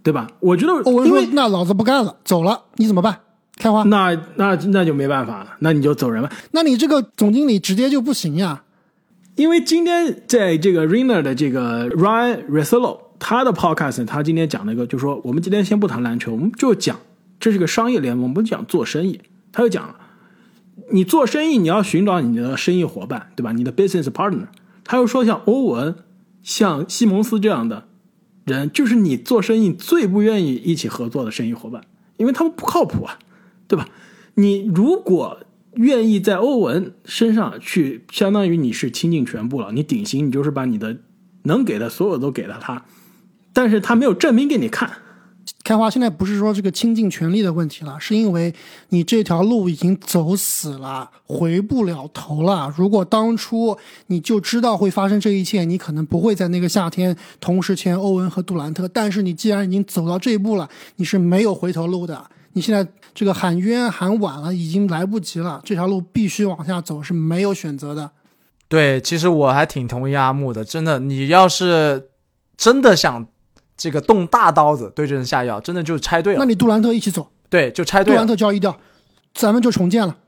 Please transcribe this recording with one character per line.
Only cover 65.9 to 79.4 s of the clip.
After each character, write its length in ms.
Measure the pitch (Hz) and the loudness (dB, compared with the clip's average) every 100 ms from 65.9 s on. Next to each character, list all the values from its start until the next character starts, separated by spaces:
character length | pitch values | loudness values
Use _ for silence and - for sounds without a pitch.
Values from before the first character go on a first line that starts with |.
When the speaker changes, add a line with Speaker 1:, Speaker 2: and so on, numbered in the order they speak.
| 190 | -2
Speaker 2:
必 260 | 175 247 208 | -4 -2 -2
须 180 | - 202 | 0 -2
往 200 | 165 156 | -2 -6
下 160 | 180 | -6
走， 220 | 160 151 | -6 -10
是 100 | 143 | -4
没 280 | 170 160 170 | -2 0 0
有 120 | 202 | -2
选 240 | 190 160 139 | -2 -6 -10
择 160 | 147 | -10
的。 180 | 147 147 _ _ _ _ _ _ | -10 -12 _ _ _ _ _ _
Speaker 3:
对， 320 | 156 143 131 | 4 4 2
其 180 | - 165 | -2 0
实 120 | 175 | 2
我 220 | 160 139 | 4 4
还 140 | 135 165 | 4 2
挺 220 | 139 120 | -2 -6
同 220 | 123 135 | -4 -2
意 60 | 139 | 0
阿 180 | 131 | 0
木 180 | 135 139 | 0 -4
的， 140 | 110 110 | -6 -8
真 180 | 165 | -4
的， 160 | 160 139 | -2 0
你 280 | 135 135 135 | -2 -4 4
要 200 | 175 185 | 6 6
是 600 | - 180 165 151 139 135 _ _ _ _ _ | 4 2 2 2 -2 -6 _ _ _ _ _
真 240 | 220 269 | 2 6
的 140 | 254 175 | 6 6
想 320 | 160 120 113 _ _ _ _ - | 2 -2 -12 _ _ _ _ -10
这 140 | 165 | -6
个 100 | 147 | -2
动 240 | - 214 175 | 2 2 4
大 260 | 240 185 | 4 4
刀 240 | 151 151 147 | 4 2 2
子 160 | 104 - | -4 -6
对 100 | 147 | -4
症 180 | 139 | -4
下 220 | 123 139 123 | -2 -2 -2
药， 160 | 107 | -6
真 140 | 139 175 | -6 -6
的 80 | |
就 160 | 156 156 | -4 -6
拆 200 | - 170 | -2 0
队 140 | 175 | 0
了。 60 | 196 | 0
Speaker 2:
那 60 | 269 | 0
你 100 | 202 | 2
杜 120 | 233 | 2
兰 140 | 214 | 4
特 100 | 233 | 2
一 80 | 226 | 0
起 120 | 208 | -2
走。 180 | 175 143 _ _ | -6 -10 _ _
Speaker 3:
对， 220 | 175 131 | 0 0
就 120 | - | -2
拆 200 | 165 196 | 0 2
队 120 | 196 240 | 4 4
了。 20 | |
Speaker 2:
杜 40 | |
兰 60 | 220 | 2
特 80 | 208 | 2
交 160 | 208 | 2
易 80 | 202 | 2
掉， 160 | 190 - _ _ _ _ _ | -2 -4 _ _ _ _ _
咱 180 | - | 0